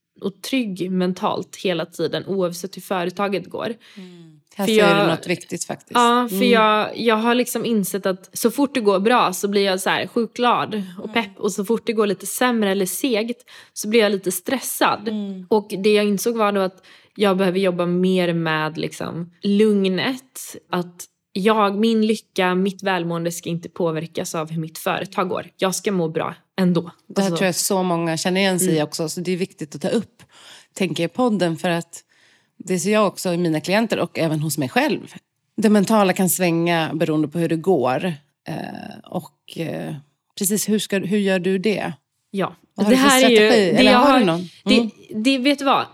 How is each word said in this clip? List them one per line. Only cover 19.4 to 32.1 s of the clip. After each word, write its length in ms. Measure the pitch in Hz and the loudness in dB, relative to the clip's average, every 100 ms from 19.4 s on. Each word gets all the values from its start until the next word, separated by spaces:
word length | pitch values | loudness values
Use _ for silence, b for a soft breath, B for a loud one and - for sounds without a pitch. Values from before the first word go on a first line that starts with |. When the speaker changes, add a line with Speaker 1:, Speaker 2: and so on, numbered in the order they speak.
Speaker 1:
lugnet. 1120 | 202 202 220 202 190 180 247 262 - - - - - | 2 4 4 4 2 0 -2 -4 -10 -16 -16 -16 -6
Att 340 | 180 175 175 - _ _ | -6 -6 -12 -20 _ _
jag, 460 | 202 202 220 202 202 | -2 2 4 2 2
min 280 | 226 220 220 | 2 2 2
lycka, 480 | 220 - - 185 | -2 -4 -2 0
mitt 280 | 180 196 190 | 2 0 -2
välmående 500 | 196 185 170 170 170 | -4 -2 -2 -4 -4
ska 160 | 170 - | -6 -6
inte 200 | 170 170 | -6 -6
påverkas 680 | - 170 160 165 - 185 | -4 -2 -2 -6 -8 -8
av 160 | 170 156 | -6 -6
hur 100 | 165 | -6
mitt 180 | 160 - | -8 -6
företag 500 | 196 165 196 - 185 | -4 -4 -6 -4 -4
går. 180 | - - - | -4 -8 -4
Jag 180 | 190 | -4
ska 180 | 180 214 | -2 -2
må 160 | 190 160 | -2 -2
bra 260 | 160 - - _ - | -4 -6 -10 _ 0
ändå. 300 | 180 170 170 - - | 2 2 -2 -12 -10
Speaker 2:
Det 140 | 202 | -4
här 60 | 196 | -2
Speaker 1:
Alltså 100 | 165 | 0
Speaker 2:
tror 80 | 190 | -2
jag 80 | |
så 280 | 170 - 190 | -2 -2 0
många 340 | 185 170 170 160 | 0 0 -2 -2
känner 240 | 190 185 | -2 0
igen 180 | 196 180 | 2 0
sig 80 | 185 | 0
i 40 | |
Speaker 1:
Mm. 120 | 156 | 0
Speaker 2:
också. 240 | 147 - 156 | -2 -4 -6
Så 120 | - | -6
det 120 | 175 | -4
är 40 | 180 | -4
viktigt 380 | 190 - 151 | -6 -8 -14
att 60 | 147 | -8
ta 60 | - | -4
upp, 340 | 233 - _ _ B B B B | -2 -4 _ _ B B B B
tänker 280 | - 185 160 | -6 -4 -2
jag, 80 | 165 | -4
i 40 | |
podden. 420 | - 247 208 175 160 | 0 0 2 0 0
För 120 | 185 | -2
att 360 | 170 - - _ | -2 -4 -14 _